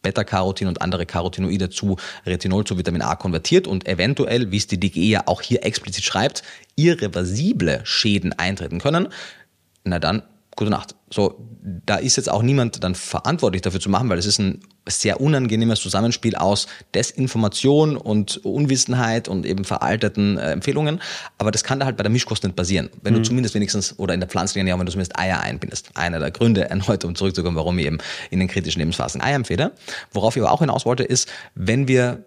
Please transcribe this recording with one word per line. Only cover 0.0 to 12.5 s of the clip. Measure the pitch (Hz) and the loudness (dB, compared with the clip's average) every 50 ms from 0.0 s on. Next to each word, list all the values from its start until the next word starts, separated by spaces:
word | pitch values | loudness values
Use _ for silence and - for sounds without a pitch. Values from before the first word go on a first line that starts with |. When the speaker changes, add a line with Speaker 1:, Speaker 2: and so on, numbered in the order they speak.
Speaker 1:
Beta-Carotin | - 98 - 113 101 - - 92 92 98 95 - 98 | -2 -2 -2 -2 -2 0 0 0 0 0 -2 0 -2
und | 92 85 - | -2 -2 -2
andere | - 92 90 87 85 | -2 -2 -2 -2 -4
Carotinoide | - - 87 87 92 - - 95 80 90 98 92 90 | -4 -4 -2 -2 -2 -2 -2 -2 0 0 -2 -2 -4
zu | - - - 101 95 - - - - - _ | -4 -4 -2 -2 -2 -2 -4 -14 -16 -10 _
Retinol, | 90 90 87 - 95 92 101 104 | -4 -4 -2 0 0 2 2 0
zu | - 98 90 | 0 -2 -2
Vitamin | 87 90 85 82 | -2 -2 0 0
A | 55 60 85 | 0 0 -2
konvertiert | - - 95 85 80 - - 165 185 185 | -2 -2 -2 -2 -2 0 4 4 4 4
und | - 98 92 - | 2 -4 -4 -2
eventuell, | - 98 82 90 117 139 - 131 - 113 123 123 95 | -2 0 0 2 0 2 0 0 2 2 0 0 0
wie | 92 | -2
es | 104 - | -2 -2
die | - 101 87 | -2 -2 0
D | 101 95 | 0 -2
G | - 80 | 0 2
E | 87 107 | 2 2
ja | 107 98 - | 2 2 2
auch | - 90 - | 0 -2 -2
hier | - - 120 - | 0 -2 -2 0
explizit | - 101 - - - 98 92 - - | 0 -2 -4 -4 -8 -8 -8 -4 -4
schreibt, | - - 95 110 143 - - - - - - - _ _ | -2 0 0 0 0 -2 -4 -14 -14 -20 -20 -20 _ _
irreversible | - 151 170 170 - - 101 80 87 90 90 95 110 156 202 247 - 87 80 69 58 - | 4 4 4 4 4 -2 -2 -2 -2 -2 -2 -2 0 0 0 0 0 0 0 -2 -2 -2
Schäden | - - - - 110 104 98 82 87 | -2 -2 0 2 2 2 2 0 -2
eintreten | - - 85 92 98 - 87 76 82 87 | -2 -2 -2 -2 -2 -4 -6 -6 -6 -2
können, | - 139 156 170 190 - - - - - - - - _ _ _ _ _ _ _ _ | 0 0 0 0 0 -2 -6 -14 -16 -16 -18 -20 -20 _ _ _ _ _ _ _ _
na | 95 87 85 | -2 -2 0
dann, | 76 78 95 110 - _ _ _ _ _ - | 0 0 0 -2 -4 _ _ _ _ _ -6
gute | - 107 107 | -2 0 0
Nacht. | 98 - - - - _ _ _ | 0 0 -2 -10 -20 _ _ _
So, | - 110 101 - - - - - - - - 98 90 - - | 0 0 0 0 0 -4 -18 -20 -18 -14 -10 -10 -10 -8 -2
da | - 104 | -2 0
ist | 95 - 131 - | 0 2 0 0
jetzt | - - - | 0 0 0
auch | - 107 | 0 2
niemand | 117 123 | 2 4